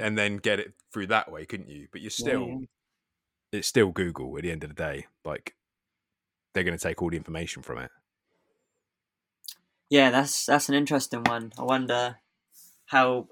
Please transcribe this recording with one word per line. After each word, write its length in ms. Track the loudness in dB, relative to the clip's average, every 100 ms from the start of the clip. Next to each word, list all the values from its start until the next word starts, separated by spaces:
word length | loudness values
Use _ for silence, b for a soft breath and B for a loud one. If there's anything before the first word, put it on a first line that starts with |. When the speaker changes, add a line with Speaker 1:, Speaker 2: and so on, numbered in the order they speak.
Speaker 1:
and 160 | -2 0
then 220 | 0 0
get 220 | 0 0
it 120 | -2 _ _
through 140 | -8 0
that 220 | 0 0
way, 140 | -10
couldn't 240 | -10 -12 -12
you? 200 | -16 -16
But 80 | -14
you're 60 | -10
Speaker 2:
Yeah, 180 | -6
Speaker 1:
still, 220 | -2 -2 -2
Speaker 2:
yeah. 80 | -8 -12 _ _ _ _ _ _ _ -10
Speaker 1:
it's 160 | -6 0
still 220 | 4 4
Google 440 | 4 -2 -4 -8 -6
at 60 |
the 60 | -6
end 140 | -6
of 60 | -10
the 40 |
day. 340 | -8 -6 -6 -12 _ -10
Like, 300 | -10 -12 _ _ _ _ _ _ _ _ _ _
they're 100 | -2
gonna 140 | 0 0
take 240 | -4 -2
all 80 | -2
the 80 | -4
information 440 | -6 -8 -8 -10
from 140 | -10 -10
it. 100 | -10 _ _ _ _ _ _ _ _ _ _ _ _ _ _ _ -18 -18 _ _ 4
Speaker 2:
Yeah, 200 | 6 8
that's, 340 | 6 2 -2
that's 240 | 2 2 4
an 60 |
interesting 480 | 2 2 0 0 0
one. 260 | 0 0 -6 -6
I 40 |
wonder 560 | 0 0 2 0 0 -4 _ _ _ -20 -20 _ 2
how 400 | 4 6 2 -2